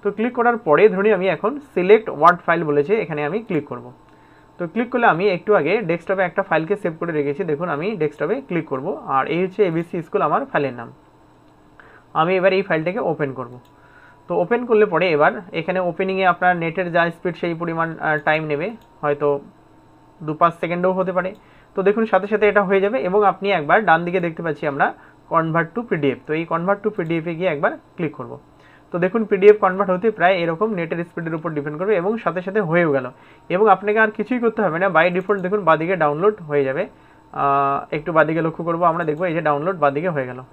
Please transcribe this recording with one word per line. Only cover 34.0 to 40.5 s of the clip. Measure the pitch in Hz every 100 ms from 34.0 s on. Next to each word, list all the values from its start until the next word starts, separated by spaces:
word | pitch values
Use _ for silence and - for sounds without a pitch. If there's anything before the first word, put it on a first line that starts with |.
| 220
কিছুই | 214 208 247
করতে | 226 226
হবে | 202 156
না, | 196
by | 160 175
default | 180 185 202
দেখুন | 180 208
বাঁদিকে | 175 156 165 190
download | 151 147 196 214
হয়ে | 160 147
যাবে। | 135 135 226 - - - _
আহ, | 143 143 139 139 139 -
একটু | 160 151
বাঁদিকে | 160 156 165
লক্ষ্য | 165 165
করব | 170 165
আমরা, | 175 165
দেখব | 165 151
এই | 185
যে | 160
download | 151 143 160 190
বাঁদিকে | 147 139 180
হয়ে | 151 127
গেল | 127 131